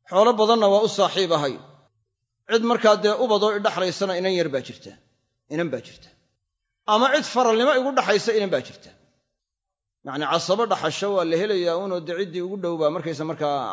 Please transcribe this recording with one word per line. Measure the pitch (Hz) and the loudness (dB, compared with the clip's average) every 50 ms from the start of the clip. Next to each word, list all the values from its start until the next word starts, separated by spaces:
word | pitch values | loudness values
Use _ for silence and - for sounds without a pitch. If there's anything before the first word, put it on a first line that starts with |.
| _ - | _ -2
xoolo | 180 185 214 240 240 | 2 4 4 4 4
badanna | 214 214 214 233 226 214 196 | 4 4 4 4 4 4 4
waa | 196 208 | 4 4
u | 220 208 | 2 2
saaxiib | 214 - 196 170 - 180 190 170 165 | 0 0 0 0 0 0 0 2 2
ahay. | 151 147 139 117 - - - - _ _ _ _ _ _ _ _ _ _ _ _ _ _ - | 0 0 -2 -4 -6 -12 -20 -20 _ _ _ _ _ _ _ _ _ _ _ _ _ _ -2
Cid | 214 233 226 | -2 0 0
markaa | 233 240 233 233 214 208 | 0 0 2 4 4 4
dee | 196 190 208 208 | 4 2 0 0
ubadoo | 208 254 233 214 202 202 214 208 | 0 0 0 2 2 2 0 0
i | 208 | 0
dhaxlaysana | 202 220 - 170 185 185 160 - 202 190 185 175 | -2 -4 -2 -2 -2 -2 -2 -2 -4 -4 -2 -2
inan | 185 190 190 | -2 -2 0
yar | 175 165 156 | 0 -2 -2
baa | 139 131 | -4 -6
jirta, | 123 - 117 - - 104 87 _ _ _ _ _ _ _ _ _ _ - | -8 -8 -16 -18 -20 -20 -20 _ _ _ _ _ _ _ _ _ _ -8
inan | 147 156 175 165 | -6 -4 -4 -4
baa | 127 113 | -6 -8
jirta. | - - - - - - _ _ _ _ _ _ _ _ _ _ _ _ _ _ _ - | -10 -12 -20 -20 -20 -20 _ _ _ _ _ _ _ _ _ _ _ _ _ _ _ 2
Ama | 214 214 247 269 | 2 4 4 4
cid | 262 311 - | 2 2 0
faralnimo | - - 240 254 233 226 220 240 277 294 | 0 0 2 2 4 4 4 4 2 2
igu | 262 254 277 269 | 2 2 0 0
dhaxaysa | 254 196 185 214 202 - 233 214 | 0 2 2 2 0 2 0 0
inan | 214 202 190 | 0 0 0
baa | 165 135 123 | -2 -4 -4
jirta." | - - - - - - _ _ _ _ _ _ _ _ _ _ _ _ _ _ _ _ _ _ _ _ _ - | -6 -14 -20 -20 -20 -20 _ _ _ _ _ _ _ _ _ _ _ _ _ _ _ _ _ _ _ _ _ -16
Yacni | 139 131 143 151 | -12 -8 -6 -4
casabo | 135 156 170 165 - 185 208 233 | -2 -2 0 0 0 0 0 0
dhaxasho | 220 190 - - 160 - - 196 202 202 | 0 -2 -2 -2 -4 -4 -2 -4 -2 0
waa | 190 170 | 0 0
la | 165 165 165 | 0 0 0
helayaa | 196 214 208 185 175 170 165 170 | 0 0 -2 0 0 0 -2 -2
uunoo | 196 196 185 180 | -2 -4 -6 -6
dee | 165 147 170 175 | -6 -6 -6 -6
ciddii | 202 180 160 180 | -6 -6 -6 -8
ugu | 175 185 196 202 | -8 -6 -8 -6
dhow | 180 170 170 160 | -6 -4 -2 0
baa | 156 147 | 0 0
markaysa | 156 180 151 165 160 135 156 | 0 -2 -6 -6 -8 -6 -6
markaa | 160 160 - 156 147 143 139 127 107 | -8 -6 -4 -4 -2 -2 -2 -4 -4